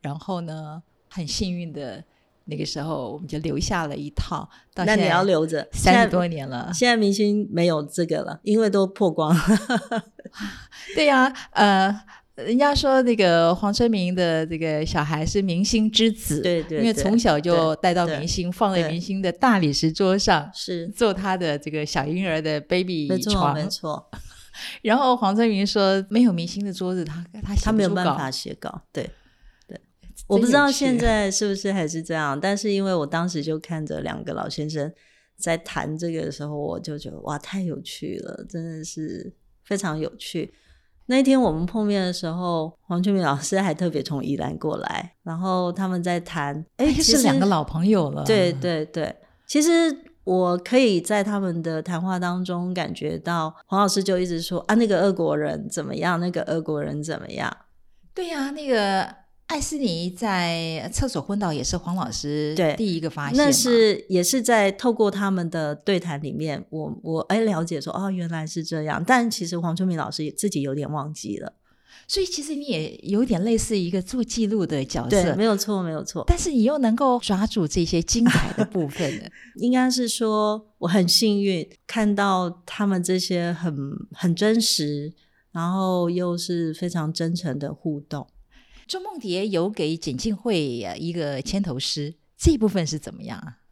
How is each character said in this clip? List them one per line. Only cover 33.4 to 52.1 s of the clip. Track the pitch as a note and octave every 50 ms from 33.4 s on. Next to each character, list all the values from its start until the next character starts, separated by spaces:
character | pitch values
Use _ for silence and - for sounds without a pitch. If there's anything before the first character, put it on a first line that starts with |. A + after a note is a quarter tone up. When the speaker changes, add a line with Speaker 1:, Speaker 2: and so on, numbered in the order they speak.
| C#3+
Speaker 2:
就 | D#3 D#3 D#3
看 | D#3 - E3+ D#3+ D#3
着 | D3+ D3+ D#3
两 | - - - - -
个 | - -
老 | - - -
先 | D#3 - D3+ D3+
生 | D#3 D#3 C#3+ D3+ E3 _ _ _ _ _ _ _ _
在 | _ - E3+ E3 E3
谈 | E3+ - - D#3 - - D#3 D#3
这 | E3+ E3+
个 | E3 D#3+
的 | D#3+ D#3
时 | D3+ - D3
候， | D3 D3+ D3
我 | D3 D#3 E2+ -
就 | - - D3+ D3
觉 | C#3+ -
得， | - D#2
哇， | - - D3+ D3
太 | - - - G3
有 | F#3+ E3+ D3 -
趣 | F3+ - - - - - F#2 -
了， | - - - - - -
真 | - E3+ E3
的 | E3 D#3+ D#3 D#3
是 | D#3+ - - D#3 D3+ F#2 F#2 - - - _ _ _ _ _ _
非 | - G3+ G3
常 | G3+ F3+ D3+ D#3
有 | D#3 - -
趣。 | - - - - F3 D#3 - _ _ _ _ - _ _ _ _ _ _ -
那 | B3 C4
一 | C#4
天 | C4 C4+ C4
我 | B3+ G3+
们 | D#3 D#3 E3+
碰 | F3 - A3+ G#3+
面 | G#3 G3+ G3+
的 | F#3+ F3+ F3
时 | - -
候， | E3 D#3+ F3 F3+ F3 E3+ E3 D#3 D#3+ - _
黄 | _ _ F#3 F3 F#3
春 | G#3 G3
明 | F#3+
老 | F3 D3+ C#3
师 | C#3 D#3 - - F#3+
还 | G3 F#3+ D#3
特 | D3+ F#3 F3
别 | D#3 D3+
从 | C3+ - D3+ C#3 -
宜 | - C#3 C3+
兰 | - C3+ D#3+ D#3
过 | - D#3 D3+ -
来， | - - - - - F3 _ _ _
然 | - E3 E3
后 | F3+ F#3+ F#3 F#3 F3+ F3
他 | F3 F3+ F#3+
们 | F#3 F#3 F3+
在 | E3+ F3+ F3 F3
谈， | E3+ - - E3+ D3 C#3+ C#3+ D3+ D#3+ _ _ _
哎， | A#3+
Speaker 1:
哎， | D4+ C#4
是 | B3 D#4+ D4+ D#4 D4 B3
两 | G#3 C#3 -
个 | C4+
老 | G3+ G3 D#3+ D3+
朋 | - - D#3+ E3+
友 | G3 A3 G3 E3 C#3+
了。 | C#3+ D3 D3
Speaker 2:
其 | - A3
实， | G#3 F#3 F3 E3
对， |
对， | C3+ C#3 F3 E3+ D#3 D#3
对。 | D#3 - F3 D3+ - - - _ _ _ _ _
其 | _ - D4
实 | D4+ E4 E4+ E4 E4+ D#4+ C#4 - - - _ _ _
我 | - F#3 F#3 F3+ F3 F3 F3+
可 | F3 - A#3+ B3+
以 | C4+ A#3 G3+ F3
在 | E3+ - G#3+ G#3
他 | G3 G#3 G#3 G3+
们 | G3 F#3 E3+ E3+
的 | D#3+ E3 D#3+ D#3+
谈 | D#3 - F3 D#3+
话 | E3+ F#3